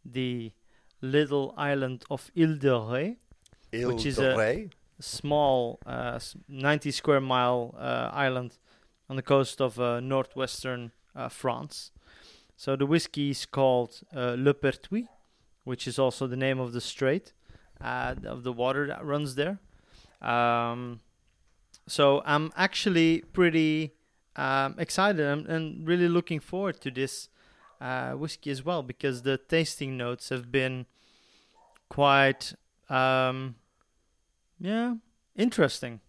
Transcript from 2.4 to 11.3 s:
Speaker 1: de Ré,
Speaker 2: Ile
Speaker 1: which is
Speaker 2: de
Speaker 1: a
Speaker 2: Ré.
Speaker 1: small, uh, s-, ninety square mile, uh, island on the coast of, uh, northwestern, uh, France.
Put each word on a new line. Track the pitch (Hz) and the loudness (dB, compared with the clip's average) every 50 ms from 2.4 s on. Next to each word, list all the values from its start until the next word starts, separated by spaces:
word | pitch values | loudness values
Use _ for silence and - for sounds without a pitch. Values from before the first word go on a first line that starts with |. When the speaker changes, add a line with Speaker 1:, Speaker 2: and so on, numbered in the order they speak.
| 160 160 156 | 4 4 4
Speaker 1:
de | 143 135 139 | 2 4 4
Ré, | 127 120 110 110 120 131 151 202 247 _ _ _ - _ _ _ _ _ _ _ - | 4 4 0 -2 -4 -2 -2 -4 -6 _ _ _ -20 _ _ _ _ _ _ _ -6
Speaker 2:
Ile | 113 120 123 | -2 -2 -2
Speaker 1:
which | 123 113 113 | -2 0 -2
is | 143 131 | -2 0
Speaker 2:
de | - 135 131 | 2 2 4
Speaker 1:
a | 131 117 | 4 4
Speaker 2:
Ré. | 107 110 135 190 220 180 - _ _ _ _ - | 2 2 0 -2 -4 -10 -16 _ _ _ _ -16
Speaker 1:
small, | - - - - - 147 147 151 147 139 131 127 120 117 - - - | -12 -12 -10 -8 -4 0 2 2 4 4 4 2 0 -2 -6 -10 -12
uh, | - 127 123 123 123 120 | -10 -8 -6 -6 -6 -8
s-, | 120 - - - - - - | -8 -10 -14 -16 -18 -20 -16
ninety | 143 131 131 143 151 147 - 143 | -10 -2 0 2 2 2 0 -4
square | 127 - - 156 143 139 | -6 -2 2 4 4 4
mile, | 135 131 127 127 123 123 127 123 120 123 123 123 | 4 2 2 2 4 2 2 0 -2 -4 -10 -8
uh, | 123 127 123 123 120 120 - | -6 -4 -2 -2 -4 -4 -2
island | 143 139 131 127 127 123 120 - _ _ _ _ _ _ _ _ _ _ - | 0 0 0 0 -2 -6 -8 -14 _ _ _ _ _ _ _ _ _ _ -8
on | 135 | -8
the | 131 | -8
coast | - - 139 139 131 - - - | 2 4 4 4 4 2 0 -2
of, | 135 127 110 120 | -2 -2 0 -2
uh, | 123 120 120 120 | -2 0 0 -2
northwestern, | 127 131 135 135 127 - - 131 131 127 - - - 131 127 123 120 113 _ _ _ _ _ | -2 0 0 0 0 -2 -4 -6 -4 -4 -6 -8 -6 -6 -6 -6 -8 -14 _ _ _ _ _
uh, | 139 127 | -10 -10
France. | 123 | -10